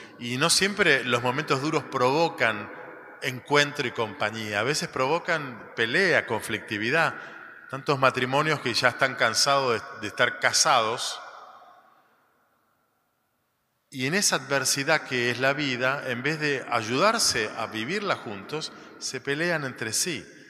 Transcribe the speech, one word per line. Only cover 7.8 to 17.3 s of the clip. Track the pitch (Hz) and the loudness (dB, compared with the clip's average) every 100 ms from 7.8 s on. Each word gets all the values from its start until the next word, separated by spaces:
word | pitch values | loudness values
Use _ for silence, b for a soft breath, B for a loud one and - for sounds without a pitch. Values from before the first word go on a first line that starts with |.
| 135 139 | -2 4
matrimonios | 131 127 123 135 151 147 | 4 4 2 2 2 0
que | 127 | 0
ya | 110 127 | 2 2
están | 117 135 120 | 2 0 2
cansados | 120 107 - 139 131 | 0 2 2 4 2
de, | 110 - - | 0 -2 -8
de | 104 | -6
estar | - 120 - | 2 2 4
casados, | 127 110 165 135 110 123 - - - - - - - - _ _ _ _ _ _ _ _ _ _ _ _ _ _ _ _ _ _ _ _ _ | 2 4 4 4 4 0 -4 -8 -12 -18 -20 -20 -20 -20 _ _ _ _ _ _ _ _ _ _ _ _ _ _ _ _ _ _ _ _ _
y | 139 131 | -4 0
en | 185 | 2
esa | 202 175 | 2 0
adversidad | 131 139 131 - 139 156 | 0 0 2 0 2 0
que | - 127 120 | 0 0 0
es | 120 | 2
la | 135 | 0
vida, | 143 147 123 127 135 131 | 0 -2 0 0 -2 -4
en | 120 | -4
vez | 131 156 | -2 -2
de | 151 135 - | -2 -2 -2
ayudarse | 120 110 127 196 220 - | -2 0 2 2 2 2